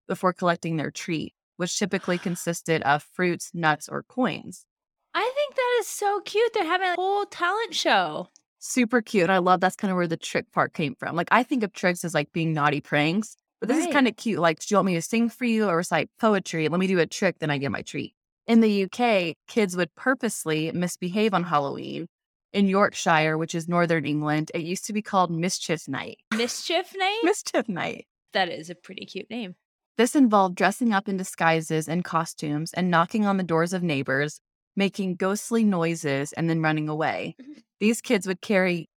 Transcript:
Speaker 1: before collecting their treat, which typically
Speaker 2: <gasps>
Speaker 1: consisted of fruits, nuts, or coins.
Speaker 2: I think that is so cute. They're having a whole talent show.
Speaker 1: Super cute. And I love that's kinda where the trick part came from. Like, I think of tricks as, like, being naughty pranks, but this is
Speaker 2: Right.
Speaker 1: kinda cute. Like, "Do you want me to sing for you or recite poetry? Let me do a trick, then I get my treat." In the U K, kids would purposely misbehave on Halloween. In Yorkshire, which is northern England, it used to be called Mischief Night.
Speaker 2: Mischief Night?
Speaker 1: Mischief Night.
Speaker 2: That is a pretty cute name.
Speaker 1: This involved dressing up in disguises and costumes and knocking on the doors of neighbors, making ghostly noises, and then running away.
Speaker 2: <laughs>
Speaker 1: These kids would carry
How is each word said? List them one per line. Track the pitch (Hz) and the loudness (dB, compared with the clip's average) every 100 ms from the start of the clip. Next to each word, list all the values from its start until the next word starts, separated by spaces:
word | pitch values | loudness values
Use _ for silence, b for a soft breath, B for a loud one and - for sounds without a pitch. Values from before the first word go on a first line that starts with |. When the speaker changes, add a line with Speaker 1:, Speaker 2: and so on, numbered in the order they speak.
| - | -10
Speaker 1:
before | 190 185 | -2 -2
collecting | 175 180 170 165 160 | 0 0 0 -2 -4
their | 147 | -4
treat, | - - 156 - _ _ - | -8 -6 -4 -6 _ _ -8
which | 175 - | -6 -2
typically | 196 190 - 180 | -2 -2 -2 -2
Speaker 2:
<gasps> | |
Speaker 1:
consisted | 185 175 - 170 - 160 | -2 -4 -4 -4 -2 0
of | 127 147 | 2 0
fruits, | - - 180 170 - | -2 -4 -2 -2 -6
nuts, | 170 156 151 - | -2 0 0 -4
or | 143 | -10
coins. | - - 240 143 - 180 _ _ _ _ _ | -8 -2 -2 -2 -10 -18 _ _ _ _ _
Speaker 2:
I | 330 453 523 | -4 -2 -2
think | 587 523 | -4 -2
that | 494 480 | 0 0
is | 392 | -2
so | - 403 403 | -4 -2 -2
cute. | - 403 466 | -2 0 0
They're | 453 320 | 0 -2
having | 359 370 | 0 0
a | 349 | 0
whole | 370 403 403 | 0 -2 -4
talent | - 349 415 453 320 | -4 -2 -2 -4 -2
show. | 320 214 165 156 180 _ _ _ | 2 2 2 -4 -10 _ _ _
Speaker 1:
Super | - - 226 247 | -4 0 2 2
cute. | 220 202 | 2 2
And | 170 | 4
I | 190 | 4
love | 180 180 | 4 4
that's | 185 - | 2 0
kinda | 202 180 | -2 0
where | 175 | 0
the | 165 | -2
trick | - 151 120 | -4 -4 -2
part | - 135 | 0 0
came | - 147 - | 0 -4 -4
from. | - 156 | -6 -4
Like, | 170 | 2
I | 214 | 2
think | 254 269 | 2 -2
of | 202 | -2
tricks | - 185 175 | 0 0 0
as, | 170 160 | -2 -2
like, | 147 | -2
being | 170 160 | -2 -2
naughty | 156 147 143 | 2 2 0
pranks, | - 147 151 190 214 - _ - | 0 2 2 0 -4 -10 _ -8
but | 202 | 0
this | 294 | 0
is | 339 | 2
Speaker 2:
Right. | |
Speaker 1:
kinda | 294 247 | 2 2
cute. | - 240 170 | 0 -4 2
Like, | 165 160 | 2 0
"Do | - | 0
you | 202 | 2
want | 185 | 2
me | 170 | 0
to | |
sing | - 226 233 | 0 0 -2
for | - 247 | -2 0
you | 220 208 | 2 2
or | 165 | 0
recite | 180 165 135 - | 0 -2 -2 0
poetry? | 220 196 - 165 156 | 2 2 0 -2 0
Let | 175 | 2
me | 190 | 2
do | 185 | 2
a | 156 | 0
trick, | - 190 - | 0 -2 0
then | 151 | -2
I | 139 | -2
get | 135 | -2
my | - | -6
treat." | - 147 - _ _ _ - | -6 -8 -8 _ _ _ 4
In | 233 | 6
the | 220 | 6
U | 202 190 | 4 0
K, | - 240 202 170 - - | 0 2 2 0 -6 -4
kids | 233 202 180 | 0 0 0
would | 170 | -4
purposely | - 254 262 220 - 156 160 160 | -2 -2 0 -2 -4 -2 -2 0
misbehave | 175 175 - 180 202 214 185 | -2 -4 -4 -4 0 2 0
on | |
Halloween. | 175 147 139 127 131 139 170 _ _ _ _ | 0 0 0 -6 -10 -10 -12 _ _ _ _
In | 202 196 | 2 4
Yorkshire, | 190 202 - 185 156 156 156 | 4 2 0 2 4 4 0
which | 160 | -2
is | 170 165 | -6 0
northern | 175 170 165 147 | 2 2 2 0
England, | 147 151 151 156 175 | -2 0 -2 -2 -6
it | |
used | 160 190 - | -6 -6 -4
to | |
be | 214 | -6
called | - 196 175 | 0 2 2
Mischief | 165 180 - - 165 - | 0 -2 -4 -4 -6 -4
Night. | 131 90 - - | -8 -8 -12 -6
Speaker 2:
Mischief | 220 240 - - 339 370 381 | -4 -2 -4 -2 -2 -2 -2
Night? | 381 427 | -2 0
Speaker 1:
Mischief | 359 427 - 320 226 | 0 0 -2 -4 -2
Night. | 170 - - - _ _ | -4 -6 -8 -16 _ _
Speaker 2:
That | 202 180 | -2 -2
is | 139 160 | -4 -12
a | 175 | -16
pretty | - 196 196 | -16 -16 -12
cute | 190 - | -12 -10
name. | 240 196 180 _ _ _ - | -10 -10 -14 _ _ _ 2
Speaker 1:
This | 240 302 | 4 6
involved | 247 208 190 180 | 6 6 4 4
dressing | 185 - 240 | 0 2 2
up | 196 202 | 2 0
in | 196 | -4
disguises | 190 - 165 165 160 160 156 | -4 0 2 2 2 -2 0
and | 170 - | -2 0
costumes | 165 165 - 156 147 160 | -2 -2 -6 -4 -4 -4
and | - 185 | -2 2
knocking | 165 170 220 202 | 2 2 2 2
on | 196 | 2
the | |
doors | 175 160 170 | 2 2 2
of | 185 | 0
neighbors, | 175 135 135 135 147 - _ _ _ - | 0 0 0 0 -2 -6 _ _ _ -2
making | 196 - 190 175 | -2 0 -4 -2
ghostly | 190 202 - 233 | -2 -2 0 2
noises, | 214 180 165 165 147 135 143 | 4 2 0 0 -2 -2 -2
and | - 165 | -2 -2
then | 165 | 2
running | 156 156 151 | 2 0 -2
away. | 156 147 90 104 - | -2 -2 -2 -8 -12
Speaker 2:
<laughs> | 269 302 _ - | -20 -20 _ 0
Speaker 1:
These | 208 233 | 0 0
kids | - 208 190 | 0 -2 -2
would | 185 | -6
carry | - 196 185 175 - | 0 2 2 -2 -6